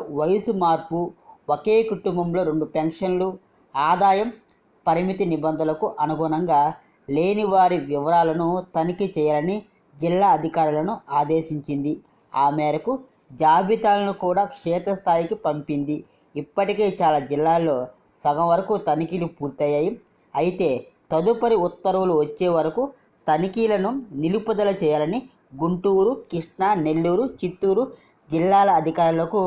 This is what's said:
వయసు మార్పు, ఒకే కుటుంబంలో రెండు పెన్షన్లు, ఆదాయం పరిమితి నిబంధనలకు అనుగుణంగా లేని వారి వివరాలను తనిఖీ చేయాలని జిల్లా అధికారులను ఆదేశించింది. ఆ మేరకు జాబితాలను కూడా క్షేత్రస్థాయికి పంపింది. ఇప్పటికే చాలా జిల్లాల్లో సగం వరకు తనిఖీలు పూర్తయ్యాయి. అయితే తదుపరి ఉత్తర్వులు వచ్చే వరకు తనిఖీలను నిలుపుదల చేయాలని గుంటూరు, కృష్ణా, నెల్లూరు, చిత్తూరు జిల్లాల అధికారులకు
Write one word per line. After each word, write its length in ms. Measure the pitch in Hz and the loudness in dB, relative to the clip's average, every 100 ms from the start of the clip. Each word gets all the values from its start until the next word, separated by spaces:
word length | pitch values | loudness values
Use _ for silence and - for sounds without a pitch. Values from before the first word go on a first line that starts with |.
| - 147 | -4 -4
వయసు 340 | 156 202 202 196 | 0 0 0 0
మార్పు, 360 | 170 160 - 165 175 - _ - - | 2 0 -2 -6 -6 -8 _ -18 -4
ఒకే 220 | 185 214 220 | -2 2 2
కుటుంబంలో 580 | 220 185 196 175 170 180 170 | 2 -2 -4 -2 -2 0 0
రెండు 180 | 156 156 | -2 -2
పెన్షన్లు, 520 | 160 160 160 185 180 190 185 _ _ _ | -2 -4 -2 -2 0 -2 -6 _ _ _
ఆదాయం 540 | 135 151 180 196 190 233 - _ _ _ _ 175 | -2 2 4 4 4 0 -6 _ _ _ _ 0
పరిమితి 380 | 165 185 190 | 0 0 0
నిబంధనలకు 600 | 185 156 156 156 156 156 208 - | -2 0 -2 0 -2 0 -4 -2
అనుగుణంగా 600 | 151 151 160 156 175 143 147 - _ _ - | -4 0 0 0 2 4 2 -2 _ _ -4
లేని 360 | 143 180 208 | 0 0 0
వారి 340 | 202 190 180 175 | 2 4 4 2
వివరాలను 680 | 139 143 147 170 165 160 170 180 185 | -2 -2 2 2 2 2 0 -2 -4
తనిఖీ 320 | 165 160 180 196 170 | -4 -2 -2 -4 0
చేయాలని 400 | 151 147 165 208 - _ _ 143 | 0 0 0 -4 -8 _ _ -6
జిల్లా 260 | 165 180 196 | -2 2 4
అధికారులను 680 | 156 160 170 156 151 170 226 - | 2 0 0 0 0 -2 -6 -4
ఆదేశించింది. 840 | 143 147 160 160 151 135 143 143 156 _ _ _ | -2 0 0 -2 -8 -6 -6 -4 -6 _ _ _
ఆ 180 | 135 143 | 0 0
మేరకు 420 | 151 151 151 233 262 - _ _ | 2 0 -2 -2 -6 -8 _ _
జాబితాలను 840 | 127 156 170 196 226 220 202 202 196 | 0 4 4 4 0 2 2 0 -2
కూడా 200 | 180 185 | -2 0
క్షేత్రస్థాయికి 920 | 202 - 170 175 185 190 - 170 165 - 156 | -2 -4 -4 -2 -2 -4 0 0 0 -4 -4
పంపింది. 500 | 151 143 147 143 151 - _ _ | -4 -4 -4 -2 -6 -8 _ _
ఇప్పటికే 540 | 143 151 - 196 202 208 185 | -12 -8 -2 -2 0 -2 2
చాలా 160 | 165 151 | 2 2
జిల్లాల్లో 580 | 131 143 160 170 165 127 127 - _ _ | 0 0 2 2 2 -2 -4 -12 _ _
సగం 320 | 147 147 170 | -2 0 2
వరకు 240 | 170 190 208 | 2 0 -2
తనిఖీలు 500 | - 151 165 180 170 | 0 -2 -2 -4 -6
పూర్తయ్యాయి. 640 | - 143 - 147 147 175 233 _ _ _ | -6 -10 -2 0 2 0 -4 _ _ _
అయితే 360 | 143 170 180 165 123 - _ - | -4 -2 0 -2 -2 -6 _ -4
తదుపరి 480 | 160 185 226 240 220 175 | 0 0 0 2 2 0
ఉత్తర్వులు 500 | - 190 185 185 160 | -2 -2 0 2 2
వచ్చే 260 | 147 - 180 | 0 -2 0
వరకు 360 | 165 156 190 277 - _ _ - | 2 0 -2 -6 -8 _ _ -2
తనిఖీలను 640 | 156 190 226 220 202 196 269 226 | 0 0 -2 0 0 -2 -4 -8
నిలుపుదల 580 | 139 160 214 220 208 202 190 | -4 -2 -2 -2 0 0 0
చేయాలని 380 | 156 151 151 233 - _ _ 135 | 0 0 0 -4 -8 _ _ -4
గుంటూరు, 520 | 165 180 202 190 202 269 - | -2 0 2 2 2 0 -6
కృష్ణా, 400 | 170 - - 190 | -10 -10 -4 0
నెల్లూరు, 520 | 196 156 160 170 185 262 - | 0 0 0 0 0 -2 -4
చిత్తూరు 400 | 180 180 196 190 262 - _ _ - | -8 -2 0 0 0 -6 _ _ -6
జిల్లాల 420 | 160 180 196 202 | -2 2 4 4
అధికారులకు 680 | 165 156 160 165 165 165 214 | 4 2 0 2 2 0 0